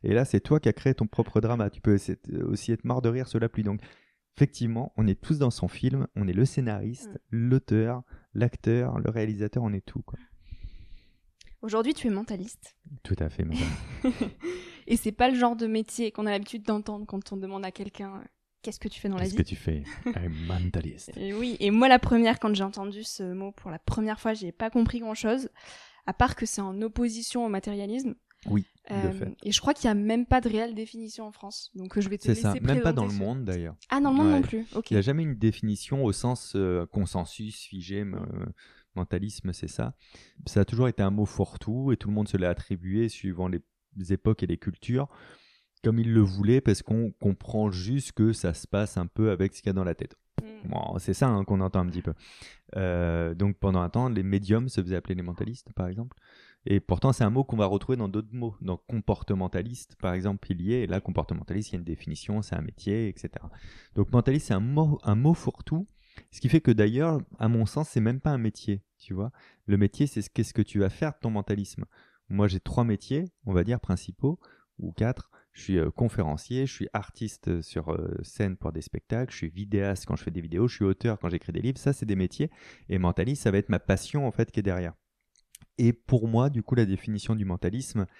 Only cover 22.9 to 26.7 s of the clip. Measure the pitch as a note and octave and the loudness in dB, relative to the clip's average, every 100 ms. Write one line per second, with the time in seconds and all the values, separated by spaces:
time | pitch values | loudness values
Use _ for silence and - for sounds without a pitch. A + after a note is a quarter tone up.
22.9 | G3+ A3 - F#3 F#3 G3 - F#3 D#3+ - | -8 -12 -8 -8 -6 -8 -12 -14 -6 -2
23.9 | - G#3+ G#3+ A3+ A3 F3+ - A3+ A#3 A3+ | 0 -2 -2 -2 -2 -6 -6 0 4 2
24.9 | A#3+ A3+ G#3+ A3 C4 C4 - - - - | 2 -6 -2 0 0 -2 -12 -20 -20 -20
25.9 | _ - - B3 - A3 - F#3+ | _ -10 2 2 2 -6 -4 -6